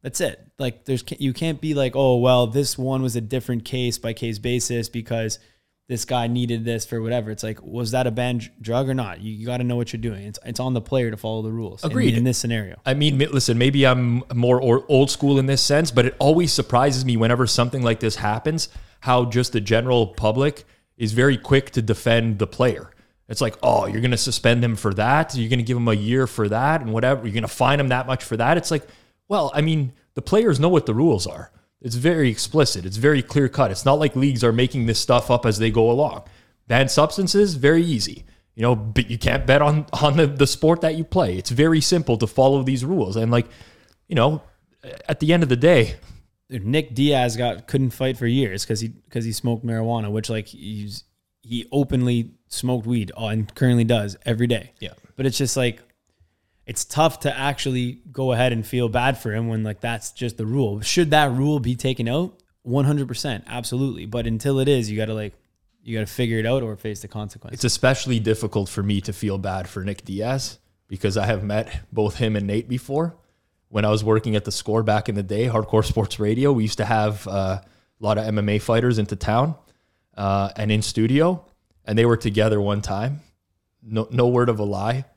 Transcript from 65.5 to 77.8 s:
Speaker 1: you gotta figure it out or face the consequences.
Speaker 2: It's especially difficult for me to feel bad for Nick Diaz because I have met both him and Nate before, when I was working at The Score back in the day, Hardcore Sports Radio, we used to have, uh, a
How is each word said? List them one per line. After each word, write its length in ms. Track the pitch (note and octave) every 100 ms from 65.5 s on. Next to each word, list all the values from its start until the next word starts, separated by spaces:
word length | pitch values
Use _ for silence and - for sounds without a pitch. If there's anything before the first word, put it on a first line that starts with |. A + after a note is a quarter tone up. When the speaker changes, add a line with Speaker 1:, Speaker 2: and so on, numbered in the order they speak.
| _ _ _
Speaker 1:
you 140 | - A2+
gotta 120 | G#2
figure 320 | - B2 A2+
it 60 | A2
out 180 | C3
or 120 | A#2 G#2
face 260 | A2 G#2
the 60 | G2+
consequences. 520 | A2 G#2 - - -
Speaker 2:
It's 40 |
especially 560 | B2 - B2+ C3 - A#2+
difficult 480 | G#2+ A2 G#2+ A2+ G2
for 160 | -
me 160 | G2+ G2+
to 140 | F#2
feel 240 | G2 G#2+ G2
bad 320 | F#2+ F#2+ F2+
for 160 | - F#2+
Nick 180 | G2+
Diaz 560 | - G2 A2 C3+ - - _ _ _
because 260 | F#2+ G#2 G2
I 100 | G#2
have 160 | G#2+
met 420 | G2+ G#2 A2 - -
both 240 | - G#2+ -
him 180 | A2+ G#2+
and 100 | G2
Nate 220 | G#2 A#2
before, 480 | B2 - C#3 E3+ - _ _ _ _ _
when 160 | G#2+ G#2+
I 40 |
was 140 | G#2+
working 320 | G#2+ A2 A2 G#2+
at 100 | G2+
The 60 |
Score 320 | - - G#2+
back 260 | A2 G#2+ G2+
in 60 | G2+
the 80 |
day, 240 | F#2+ G#2 A#2+
Hardcore 380 | A2+ G#2+ A2 G#2+
Sports 340 | - G2+ -
Radio, 320 | G#2 A2+ C#3
we 120 | C3+
used 140 | G#2+ -
to 80 | G#2+
have, 420 | A2+ G#2+ G2+ -
uh, 320 | G2 F#2+ F#2+
a 20 | - _